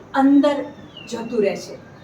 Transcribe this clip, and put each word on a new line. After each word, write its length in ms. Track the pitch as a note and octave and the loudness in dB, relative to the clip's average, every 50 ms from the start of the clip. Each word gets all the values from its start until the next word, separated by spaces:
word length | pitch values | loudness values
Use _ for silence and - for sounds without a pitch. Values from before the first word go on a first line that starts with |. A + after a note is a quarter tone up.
| - - - | -8 -4 0
અંદર 520 | C4+ C4+ C#4 C#4+ C#4 C#4+ D4 - - - - - - - - - - - - | 2 4 4 6 6 4 4 2 -2 -4 -8 -12 -16 -20 -20 -20 -20 -16 -14
જતું 340 | A#3 A3 A3 - B3 A3 G3+ | -12 -12 -10 -6 -2 -2 0
રહેશે, 340 | F#3+ F3 F3 - - - - - - - - | 0 -2 -4 -8 -14 -16 -18 -20 -20 -20 -20